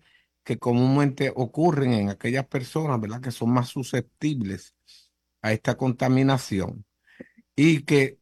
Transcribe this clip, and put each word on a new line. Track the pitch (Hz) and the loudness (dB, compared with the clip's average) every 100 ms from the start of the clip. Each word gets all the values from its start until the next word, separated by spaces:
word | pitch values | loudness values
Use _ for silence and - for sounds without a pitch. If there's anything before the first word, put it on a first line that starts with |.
| - _ _ _ - | -10 _ _ _ -8
que | 117 | -4
comúnmente | 123 120 127 139 143 131 135 - | 0 2 4 4 2 0 -4 -2
ocurren | 120 - 175 143 131 | -4 0 2 2 2
en | 113 101 | 2 0
aquellas | 98 117 131 131 | -2 -2 -2 -2
personas, | 139 123 156 156 120 | -6 -4 -4 -2 -2
¿verdad?, | 104 117 | -4 -6
que | 131 | -8
son | - 117 | -4 0
más | 123 120 | 2 0
susceptibles | 143 123 131 - _ 151 143 98 95 - _ _ - _ _ _ _ 110 | -6 -6 -6 -6 _ -4 -2 -4 -8 -12 _ _ -20 _ _ _ _ -2
a | |
esta | 110 - 123 | -2 -2 -2
contaminación | 131 123 131 131 135 131 - 98 90 - - _ _ - - _ _ - | -2 0 2 4 4 2 -2 -4 -4 -8 -18 _ _ -20 -20 _ _ 2
y | 156 156 | 4 4
que | - 147 135 - | 2 2 2 -2